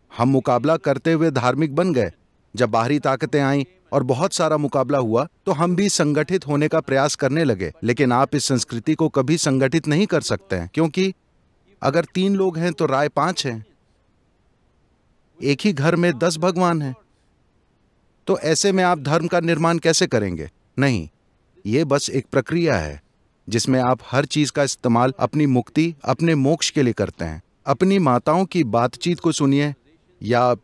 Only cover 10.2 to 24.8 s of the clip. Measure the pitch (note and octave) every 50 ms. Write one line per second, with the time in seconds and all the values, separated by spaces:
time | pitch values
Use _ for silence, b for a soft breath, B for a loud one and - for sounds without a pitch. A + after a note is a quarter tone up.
10.2 | - - A2+ F#2 - - F#2+ F2+ E2+ F2+ - D3+ E3 D#3+ - F#3 F#3+ F#3+ F#3 -
11.2 | _ _ _ _ _ _ _ _ _ _ G3+ _ - C#3 C#3 E3+ E3 - - F3+
12.2 | F#3 G3 G3+ F#3+ F#3+ F#3+ E3 D#3+ E3+ F3+ E3 - E3+ C#3+ C3+ C3+ D3 D3 - C#3+
13.2 | C#3+ F3 F#3 - - C3+ A#2 A2 G#2+ - _ _ _ _ _ _ _ _ _ _
14.2 | _ _ _ _ _ _ _ _ _ _ _ _ _ _ _ _ _ _ _ _
15.2 | _ _ _ - C3+ C#3 C#3+ - - G#3+ F3+ C3+ C3+ E3 F3 E3+ F3 F3 D#3 A#2
16.2 | D#3+ F#3 D#3+ D#3 E3+ F#3 F3+ F3 F3+ F3 E3+ D#3+ D3 C3+ B2 - _ _ _ _
17.2 | _ _ _ _ _ _ _ _ _ _ _ _ _ _ _ _ _ _ _ _
18.2 | _ - F#3+ - - D3+ D#3+ - - G3+ F#3+ F#3+ F#3 F3+ F3+ D#3 C3+ C#3+ D3+ E3+
19.2 | D#3+ F3+ F#3 F3 E3 E3 E3+ D3+ E3 E3 E3+ E3 - D#3+ D#3+ - F3+ E3 - A2+
20.2 | G#2 F#2+ F2+ D#2 D2+ - - _ _ _ _ - C3+ C#3 A#2+ F#2+ D#2 D2+ - _
21.2 | _ _ _ _ _ _ _ _ - G#2 A2 C#3+ E3 C3+ C#3 C#3+ - - - C3+
22.2 | - - - C3+ B2 - D#3 F3 E3+ D#3 B2+ F2+ D#2+ D2+ C#2+ C#2+ - _ _ _
23.2 | _ _ _ _ _ - G#2 A#2 - - C3 B2+ B2 B2 C3 A#2+ - - - C3
24.2 | D3 C3+ - D3+ D3 B2+ - D3 C#3+ C3 - -